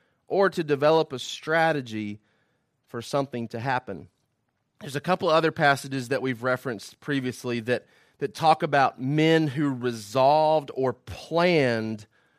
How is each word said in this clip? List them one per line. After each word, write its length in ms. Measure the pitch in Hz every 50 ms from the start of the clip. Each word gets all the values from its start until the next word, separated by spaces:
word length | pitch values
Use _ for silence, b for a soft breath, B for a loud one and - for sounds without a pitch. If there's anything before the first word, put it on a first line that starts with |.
| _ _ _ _ _ _
or 220 | - 185 196 185
to 140 | - - 170
develop 480 | 147 147 131 139 151 160 160 156 - -
a 80 | 123
strategy 1000 | - - - - - 151 156 165 160 165 160 147 131 117 110 107 107 104 104 104 _ _ _ _ _ _ _ _ _ _ _ _ _ _
for 120 | - 120
something 460 | 113 - - 143 135 131 - 120 117
to 140 | 113 - 117
happen. 480 | 113 139 131 127 - - 98 76 71 - _ _ _ _ _ _ _ _ _ _ _ _ _ _
There's 160 | - 151 127
a 40 | 143
couple 280 | - 170 180 185 196 175
other 240 | 156 160 160 160 -
passages 560 | - 160 143 139 131 - 139 135 135 123 117
that 120 | 139 120
we've 220 | 117 135 127 110 117
referenced 560 | 127 127 123 - 135 117 95 - - - _
previously 640 | - - 147 139 127 127 117 - - 127 120 120
that, 260 | 110 117 123 107 - b b b b b b b
that 160 | 143 139 -
talk 300 | - 160 160 160 - -
about 360 | 160 143 139 135 123 - -
men 460 | 127 135 147 151 156 160 160 160 160
who 260 | 147 123 147 156 143 135
resolved 1000 | 123 120 123 117 113 107 101 104 135 131 135 147 156 156 156 156 156 143 135 -
or 200 | 127 131 131 120
planned 1120 | - _ - - - - - 160 165 170 180 175 156 139 123 117 113 110 110 110 107 107 _ _ _ _ _ _